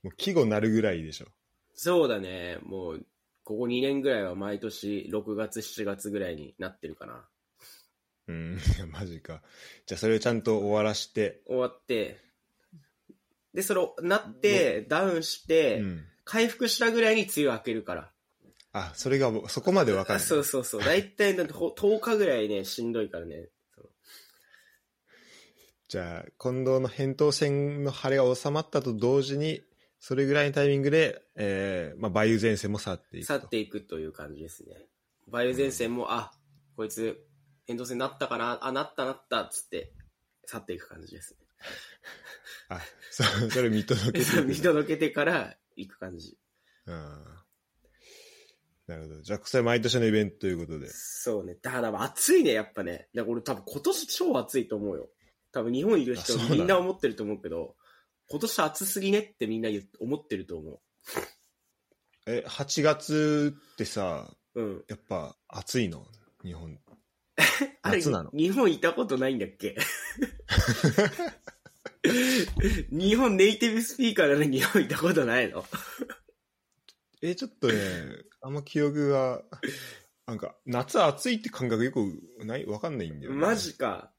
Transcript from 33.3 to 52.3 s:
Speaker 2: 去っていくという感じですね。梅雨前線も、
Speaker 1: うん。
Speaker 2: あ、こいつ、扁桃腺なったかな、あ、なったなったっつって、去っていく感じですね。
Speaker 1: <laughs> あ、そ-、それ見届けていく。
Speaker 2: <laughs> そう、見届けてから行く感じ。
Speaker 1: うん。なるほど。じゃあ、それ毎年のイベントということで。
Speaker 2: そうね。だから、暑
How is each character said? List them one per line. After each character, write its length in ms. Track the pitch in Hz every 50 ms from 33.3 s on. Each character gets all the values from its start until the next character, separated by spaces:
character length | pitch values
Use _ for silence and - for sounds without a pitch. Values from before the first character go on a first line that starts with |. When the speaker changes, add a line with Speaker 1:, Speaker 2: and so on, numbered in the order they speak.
| 147
Speaker 2:
去 120 | 139 -
っ 20 | -
て 80 | - 113
い 100 | 107 101
く 140 | - 107 -
と 160 | _ - 80
い 80 | 80
う 60 | 78 78
感 220 | - 73 73 76
じ 60 | 71
で 80 | 80 80
す 160 | - - -
ね。 220 | - - - - _ _ _ _ _ _ _ _
梅 180 | - 110 120 123 127
雨 40 | 127
前 160 | 127 139 135 131
線 220 | - 123 113 120
も、 100 | 123 120
Speaker 1:
う 20 |
ん。 40 | - 117
Speaker 2:
あ、 200 | 120 - - - _ _ _ _ _ _ _ _
こ 120 | - 110
い 20 | 107
つ、 340 | - - 113 110 - - - _ _ _ _ _ _ _ _ -
扁 60 | 120
桃 100 | 117 127
腺 140 | 120 127 120
な 100 | 131 135
っ 80 | 135 -
た 80 | -
か 120 | 131 120 113
な、 260 | 117 120 120 - -
あ、 80 | 131 127
な 120 | 135 151
っ 100 | 147 -
た 80 | - 135
な 80 | 127 135
っ 140 | - _ _
た 140 | 123 113 101
っ 60 | -
つ 160 | - - -
っ 20 | _
て、 240 | - 85 - - _ - - _ _ _ _ _ _ _ _
去 120 | - - 113
っ 60 | -
て 80 | - 92
い 60 | 85
く 100 | - -
感 140 | - 80 80
じ 120 | 82 -
で 60 | 82
す 140 | - - -
ね。 60 | _ _ _ _ _ - - - - - - - _ _ -
Speaker 1:
<laughs> 600 | - - - - - - _ - - - - _
あ、 100 | 92 90 - - - _ - -
そ-、 140 | - - 117 101 - 101 117 113
そ 100 | 113 127
れ 80 | 127 117
見 160 | 107 107 107
届 220 | - 131 104 95
け 60 | 123 -
て 60 | 170
い 20 | 151
く。 20 |
Speaker 2:
<laughs> 80 | 147 -
そ 80 | 180
う、 40 | 147
見 100 | 131 143
届 320 | 156 151 180 156 151 147 151
け 80 | 160
て 140 | 147 151 147
か 160 | - 143 147
ら 320 | 160 175 151 107 - - _ _ _ _
行 120 | - 101 98
く 80 | - _
感 180 | - 92 90
じ。 220 | 85 82 - - _ _ _ _ _ _ _ _ _ _
Speaker 1:
う 80 | - 87
ん。 0 | 82 76 73 73 73 76 78 78 87 _ _ _ _ _ _ _ _ _ _ _ _ _ - - - - - - - - _ _ _ _ _ _ _ _
な 100 | - 85
る 60 | 80 78
ほ 60 | 76 78
ど。 40 | 78
じ 100 | 76 73 101
ゃ 20 |
あ、 40 | 107 -
そ 140 | - - 131
れ 40 | 120
毎 200 | 117 120 120 110
年 180 | 123 110 127
の 60 | 117
イ 40 | 110
ベ 120 | 107 107 107
ン 80 | 98
ト 80 | - _
と 80 | -
い 80 | 98 90
う 40 | 85
こ 80 | 85
と 120 | 78 80 76
で。 100 | 67 -
Speaker 2:
そ 520 | - - - - - - - 123 113 104
う 40 | 90
ね。 140 | 90 87 -
だ 120 | - 127 127
か 100 | 127 120
ら、 200 | 110 104 95 113
暑 360 | - - - - -